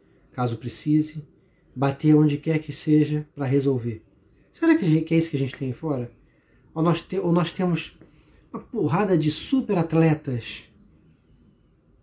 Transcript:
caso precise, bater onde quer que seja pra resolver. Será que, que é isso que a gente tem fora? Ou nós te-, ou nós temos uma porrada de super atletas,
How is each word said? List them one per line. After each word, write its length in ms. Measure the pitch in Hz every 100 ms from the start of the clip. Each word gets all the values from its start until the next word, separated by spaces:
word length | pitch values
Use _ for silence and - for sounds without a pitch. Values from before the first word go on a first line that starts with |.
| _ _ _
caso 260 | - 123 117
precise, 680 | 120 - 151 151 151 156 - _ _ _ _ 127
bater 380 | 139 135 151
onde 240 | 151 151 143
quer 220 | 160 156
que 120 | -
seja 560 | - 156 151 143 151 151
pra 120 | 143 131
resolver. 580 | 139 139 127 117 104 _ _ _ _ _
Será 260 | - 330 320
que, 240 | 175 156
que 120 | 160
é 40 | 165
isso 120 | 160
que 60 | 139
a 40 |
gente 160 | 131 -
tem 180 | 131
fora? 380 | 123 160 131 120 _ _ _ _ _ _
Ou 100 | 160
nós 180 | 165 160
te-, 180 | - 190
ou 120 | 175
nós 200 | 175 170
temos 460 | - 180 165 - - - _ _ _ _
uma 80 | -
porrada 560 | - 226 143 165 185 170
de 120 | 151
super 460 | - - 262 - 180
atletas, 920 | 160 160 160 156 139 120 - - - _ _ _ _ _ _ _ _ _ _ _ _ _